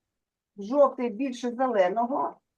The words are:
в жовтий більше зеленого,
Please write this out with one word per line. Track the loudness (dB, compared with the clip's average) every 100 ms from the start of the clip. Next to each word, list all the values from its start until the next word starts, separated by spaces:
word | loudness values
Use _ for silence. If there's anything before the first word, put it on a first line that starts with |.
| _ _ _ _ _ -16
в |
жовтий | -2 4 4 2 -6
більше | -4 -6 -4 -6
зеленого, | -2 0 2 2 2 -2 -2 -4 -8 _